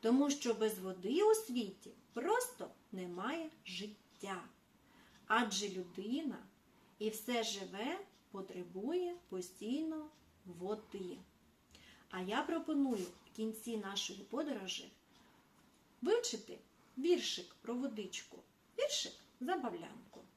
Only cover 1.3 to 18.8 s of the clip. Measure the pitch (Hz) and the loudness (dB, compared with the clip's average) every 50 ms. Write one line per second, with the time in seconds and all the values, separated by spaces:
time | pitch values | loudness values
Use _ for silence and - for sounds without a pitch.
1.3 | 440 440 440 - 247 247 226 190 185 - - - - - - - - 233 254 339 | 8 8 6 0 0 0 0 0 -4 -10 -14 -18 -18 -18 -20 -10 -6 -2 2 4
2.3 | 440 494 494 - - - 180 - - - - _ - 185 180 180 175 180 190 247 | 4 4 4 2 -4 -8 -10 -12 -12 -18 -16 _ -8 -6 -6 -6 -4 -4 -2 -2
3.3 | 311 339 330 311 - - - - 185 180 202 208 208 - - _ - - - 196 | -2 -2 -4 -6 -10 -14 -12 -10 -8 -6 -8 -8 -10 -14 -20 _ -16 -12 -8 -6
4.3 | 190 180 - - - _ _ _ _ - _ - - - - - - - - - | -6 -6 -8 -12 -18 _ _ _ _ -20 _ -20 -20 -20 -20 -20 -20 -20 0 4
5.3 | 208 233 247 214 190 190 208 196 180 185 180 175 - - 196 214 247 294 320 277 | 6 6 6 4 2 -2 -2 -2 -2 -4 -6 -6 -6 -6 -2 0 0 0 0 -2
6.3 | 202 - - - - _ _ - - - - - - _ 214 220 214 - - - | -4 -6 -10 -16 -20 _ _ -20 -20 -20 -20 -20 -10 _ -2 -2 -2 -2 -4 0
7.3 | 247 233 220 220 - 202 190 180 180 196 220 269 339 392 403 - _ - _ _ | 0 0 0 0 -2 -4 -6 -6 -6 -4 -4 -2 -2 -4 -6 -12 _ -20 _ _
8.3 | - 196 190 - 180 180 180 175 175 185 202 254 339 359 359 349 349 349 - - | -10 -10 -8 -8 -8 -8 -8 -8 -8 -6 -2 0 0 0 0 0 -4 -6 -10 -8
9.3 | 185 185 180 - - - 208 214 247 294 320 320 320 311 302 302 - - - - | -6 -6 -6 -6 -8 -8 -4 -2 -2 0 0 -2 -4 -4 -6 -10 -14 -20 -20 -20
10.3 | _ _ - 185 175 165 180 190 214 214 214 - - 202 190 175 175 - - - | _ _ -16 -16 -12 -8 -4 -4 -4 -4 -4 -10 -8 -8 -6 -6 -8 -10 -14 -20
11.3 | _ _ _ _ _ _ _ _ - - - - - - - _ - 185 185 185 | _ _ _ _ _ _ _ _ -20 -20 -20 -20 -20 -20 -18 _ -6 -6 -2 0
12.3 | 214 262 302 - 339 330 320 - 311 277 277 262 240 202 180 175 - - - - | 0 0 2 2 0 -2 0 2 2 4 4 4 4 0 0 -4 -6 -14 -20 -18
13.3 | - - 220 220 220 220 - 240 233 214 196 190 202 202 - - 185 196 208 - | -6 -4 -2 -2 -2 -4 -6 -4 -4 -4 -4 -4 -4 -4 -4 -4 -6 -8 -10 -6
14.3 | - 262 311 294 262 214 190 185 - - - - - - _ _ - - - - | -2 -2 0 0 -2 -4 -4 -4 -6 -6 -6 -10 -18 -20 _ _ -20 -20 -20 -20
15.3 | - - _ _ _ - - - _ _ _ _ - - - 302 427 480 480 - | -20 -20 _ _ _ -20 -20 -20 _ _ _ _ -14 -4 4 6 6 6 6 2
16.3 | - 214 - - 180 - - - _ - - - - - 262 330 359 - 220 - | -4 -4 -6 -8 -14 -14 -16 -20 _ -20 -20 -14 -8 0 6 6 6 6 4 0
17.3 | - - 180 - - - - - 240 247 262 269 220 214 202 180 - - - - | -2 -4 -6 -10 -16 -12 -6 -4 -2 0 0 -2 -2 -4 -6 -6 -6 -8 -10 -10
18.3 | - - - _ _ _ _ _ _ - | -16 -20 -20 _ _ _ _ _ _ 0